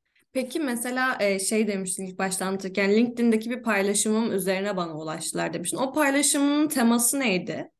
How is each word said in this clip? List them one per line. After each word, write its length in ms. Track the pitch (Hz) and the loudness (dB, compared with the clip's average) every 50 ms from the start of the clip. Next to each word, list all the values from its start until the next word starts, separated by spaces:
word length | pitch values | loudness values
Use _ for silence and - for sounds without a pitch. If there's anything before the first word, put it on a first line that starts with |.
| _ _ _ _ _ _ - 262 | _ _ _ _ _ _ -4 -4
Peki 220 | 247 254 - 330 | -4 -2 -4 -4
mesela, 580 | 311 262 240 233 - 247 254 254 262 262 254 - | -2 -2 -2 -4 -4 -4 -2 -2 0 0 0 0
e, 200 | 202 202 196 190 | 0 0 2 0
şey 280 | 196 - 226 214 220 208 | 0 0 2 2 2 2
demiştin 380 | 202 190 190 185 - - 190 | 0 -2 -2 -4 -6 -6 -6
ilk 140 | 190 185 185 | -8 -6 -4
başta 260 | 190 190 185 - 185 | -4 -2 -2 -2 -2
anlatırken, 460 | 190 190 190 190 190 185 208 196 196 202 | -2 -2 -4 -4 -6 -2 0 2 4 4
"LinkedIn'deki 540 | 220 240 233 240 - 233 233 220 220 220 233 | 4 4 2 2 0 2 2 2 2 0 -2
bir 140 | 247 240 - | -6 -6 -2
paylaşımım 680 | 233 208 196 196 196 208 208 - 220 214 220 226 220 | 0 0 2 2 2 2 2 2 2 2 2 0 0
üzerine 460 | - 196 175 190 185 190 190 208 202 190 | 0 -2 0 0 -2 0 -2 -2 -2 -2
bana 200 | 175 165 160 151 | -4 -4 -6 -8
ulaştılar." 560 | 160 156 156 160 - - - 170 170 170 160 | -8 -8 -8 -8 -8 -6 -4 -4 -4 -4 -4
demiştin. 240 | - 180 180 - - | -6 -6 -4 -4 -2
O 160 | 254 269 277 | -2 -2 0
paylaşımın 760 | 302 302 277 277 285 285 277 - 294 277 285 285 294 302 302 | 2 2 2 2 2 2 2 2 2 2 2 4 2 2 2
teması 520 | - 269 233 233 233 233 233 - - 277 | 2 2 4 4 4 4 2 2 0 0
neydi? 520 | 269 233 190 180 175 - 160 - - - _ _ | 0 2 0 0 -2 -4 -8 -8 -8 -12 _ _